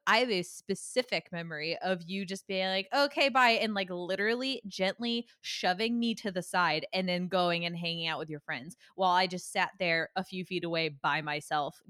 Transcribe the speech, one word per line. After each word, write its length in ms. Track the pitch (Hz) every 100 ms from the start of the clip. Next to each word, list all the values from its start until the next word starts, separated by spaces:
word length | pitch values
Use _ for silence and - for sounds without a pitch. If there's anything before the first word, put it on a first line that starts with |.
| -
I 120 | 220
have 120 | 254
a 120 | 190
specific 920 | 170 - - 190 - 247 254 170 -
memory 440 | 170 170 156 156 165
of 240 | 185 185 170
you 180 | 190
just 220 | 185 196 -
being 220 | 190 190
like, 200 | 190 196
"Okay, 340 | 277 285 - 277
bye," 220 | 262 247
and, 220 | 226 214
like, 160 | 202 185
literally 720 | 180 175 190 214 247 269 262 196
gently 580 | 185 190 - 240 233 233 _
shoving 580 | - - 190 180 226 233
me 160 | 233 214
to 140 | 214
the 120 | 180
side 440 | 165 185 175 156 -
and 160 | 190 185
then 180 | 180 180
going 380 | 185 175 170
and 120 | 170 170
hanging 300 | 170 170 165
out 140 | 156
with 100 | 156
your 100 | 151
friends 360 | - 143 156 - -
while 160 | - 185
I 140 | 180 185
just 240 | 175 -
sat 220 | 196 175 -
there 300 | 180 165 160
a 80 | -
few 220 | 190 185
feet 180 | 175 175
away 260 | 170 165 160
by 300 | 139 151 151
myself 640 | 151 151 - 151 143 - -